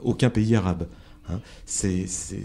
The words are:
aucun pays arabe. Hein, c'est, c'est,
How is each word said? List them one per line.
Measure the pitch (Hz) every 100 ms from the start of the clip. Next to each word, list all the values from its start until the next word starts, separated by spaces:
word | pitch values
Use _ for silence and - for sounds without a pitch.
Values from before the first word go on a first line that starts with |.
aucun | 123 - 123
pays | 107 110 113
arabe. | 92 85 82 - - - -
Hein, | 92 - - -
c'est, | - 101 92 92
c'est, | - - 95